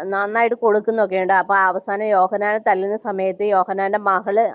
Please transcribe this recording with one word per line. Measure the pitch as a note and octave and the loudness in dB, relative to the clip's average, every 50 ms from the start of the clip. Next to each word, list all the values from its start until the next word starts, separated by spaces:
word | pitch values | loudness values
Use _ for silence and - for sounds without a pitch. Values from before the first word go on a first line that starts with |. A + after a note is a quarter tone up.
| D#3 | -4
നന്നായിട്ട് | F#3+ G3 G3 G3+ G#3 G#3+ A3+ A#3 A3+ A#3 | -6 -4 -4 -4 -2 0 0 0 0 0
കൊടുക്കുന്നൊക്കെയുണ്ട്. | A#3 A#3+ A3+ G#3 G#3+ G#3 A3+ A3+ A3+ G#3+ F#3+ F#3+ F#3+ F#3 F#3 G3 | 0 2 2 2 2 0 0 0 0 0 0 0 -2 0 2 2
അപ്പോൾ | F#3+ F3+ F#3+ G3 G3 | 2 2 2 2 2
അവസാനം | F#3+ F#3 F3+ F#3+ - - G3+ G3+ G#3+ | 2 2 0 -2 -4 -6 -6 -4 0
യോഹന്നാനെ | G#3+ G#3 F#3 F#3 F#3+ G#3 G3 G3+ G#3 G#3 A3 A3 A3 | 0 2 2 2 2 0 -2 -2 -2 -2 0 0 0
തല്ലുന്ന | G3+ F#3 F#3+ G3 G#3 A3 | 0 0 0 -4 -4 -4
സമയത്ത് | - A3+ G3+ F#3+ F#3+ F#3+ F#3 F#3 G#3 | -6 -6 -4 -2 -2 -2 -2 -2 -2
യോഹന്നാൻ്റെ | G#3+ G3+ F#3+ F3+ - G3 G3 G3 G3 G3+ G#3 | 0 2 2 2 0 -2 -2 -2 -2 -2 -2
മകള് | G#3 G3+ F#3+ F3+ F3+ F#3 G3+ A3 A#3 G3+ - | 0 2 0 0 0 0 0 2 0 0 0